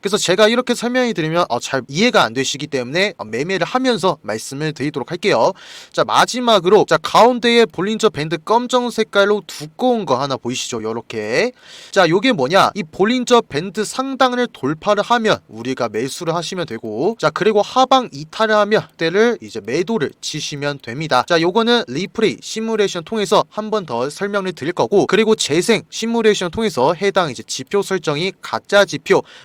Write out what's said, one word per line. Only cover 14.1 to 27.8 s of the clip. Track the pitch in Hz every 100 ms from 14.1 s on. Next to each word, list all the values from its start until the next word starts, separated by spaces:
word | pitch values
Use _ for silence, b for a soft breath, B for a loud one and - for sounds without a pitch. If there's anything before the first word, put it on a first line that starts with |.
| 262 262 247 240
돌파를 | - 131 156 - 202
하면 | 196 240 214 139 _
우리가 | 107 120 131 117
매수를 | 104 131 - 165
하시면 | 165 160 190 160
되고, | 113 113 107 170 226
자, | 156
그리고 | - 196 208
하방 | 196 254 262 262 247
이탈을 | 139 160 - 220 214
하면 | 208 208 - _
때를 | 165 185 233 226
이제 | 107 110
매도를 | 101 143 180 226 131 -
치시면 | - 156 - 147 143 143
됩니다. | - 123 156 127 120
자, | 170
요거는 | 170 196 226 240 202
리플레이 | 202 226 - 214 117
시뮬레이션 | - 214 226 220 196 180
통해서 | 160 220 190 196 -
한 | - 214
번 | 214 160
더 | 117 131
설명을 | 147 202 202 185
드릴 | 170 139
거고, | 175 240 196 127
그리고 | 196 220 220
재생 | - 156 180 202 165
시뮬레이션 | - 226 233 220 208 180
통해서 | 185 220 139 135
해당 | 170 196 190 165
이제 | 113
지표 | - - 131 202